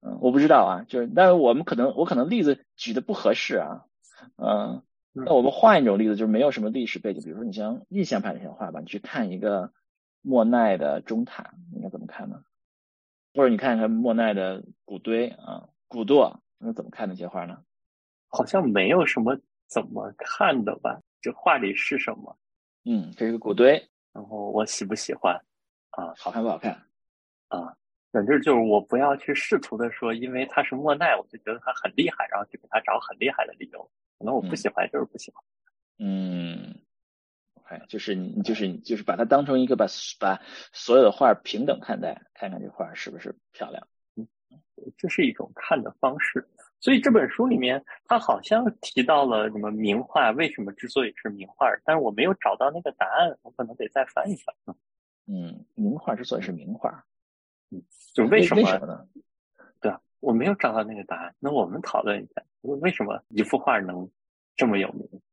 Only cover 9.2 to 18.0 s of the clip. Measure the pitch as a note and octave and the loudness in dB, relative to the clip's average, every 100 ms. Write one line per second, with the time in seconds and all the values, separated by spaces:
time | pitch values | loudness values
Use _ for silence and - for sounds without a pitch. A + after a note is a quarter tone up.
9.2 | G#2+ F#2 G#2+ G2+ F2+ _ _ _ _ _ | -6 -2 -2 -2 -4 _ _ _ _ _
10.2 | C#3 B2+ A2 B2 A2+ F#2+ D2 C#2+ - A2+ | 0 2 4 4 4 2 0 -2 -4 -4
11.2 | - - - - F3 - - - - - | -4 -8 -18 -20 -16 -12 -12 -12 -16 -14
12.2 | - - _ _ _ _ _ _ _ _ | -14 -14 _ _ _ _ _ _ _ _
13.2 | _ - C3 A2 C3 A2+ A2 A2+ B2 A2+ | _ 4 6 6 2 2 2 2 2 2
14.2 | A2+ G2+ F#2+ F#2+ - - _ F#2+ A2 A2+ | 2 2 -2 -4 -12 -20 _ -12 -4 -2
15.2 | A#2+ - - - - _ _ A#2 G#2+ C#3+ | -2 -6 -14 -14 -16 _ _ -8 4 6
16.2 | A#2+ - _ _ A2+ A2+ - - G#2+ F#2 | 6 2 _ _ -12 -10 -12 -10 -10 -8
17.2 | F2 F#2 F2 - _ _ _ _ | -10 -10 -10 -14 _ _ _ _